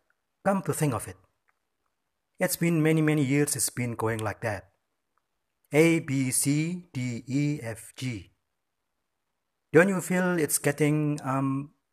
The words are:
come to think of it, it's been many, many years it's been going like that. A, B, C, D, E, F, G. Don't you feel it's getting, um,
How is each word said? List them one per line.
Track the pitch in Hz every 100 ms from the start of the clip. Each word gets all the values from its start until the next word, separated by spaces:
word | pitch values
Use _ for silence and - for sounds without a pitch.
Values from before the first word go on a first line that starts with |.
| _ _ _ _
come | 190 196
to | 156
think | - 147
of | 107 -
it, | - _ _ _ _ _ _ _ _ _ _ _ -
it's | 185 -
been | 170 165
many, | 156 160
many | 151 151
years | 131 143 147 117
it's | -
been | - 120
going | 113 113 113
like | 107 -
that. | 113 95 - _ _ _ _ _ _ _ _ _ _
A, | 143 165 165
B, | - 135 131
C, | - 139 147 160 180 -
D, | 131 123 117 -
E, | 135 147 147
F, | 117 110 -
G. | - 127 110 87 _ _ _ _ _ _ _ _ _ _ _ _ _ _
Don't | 147 196
you | 180
feel | 156 185 180 175
it's | 143 -
getting, | 147 143 147 151 151 147
um, | 131 135 135 135 147 _ _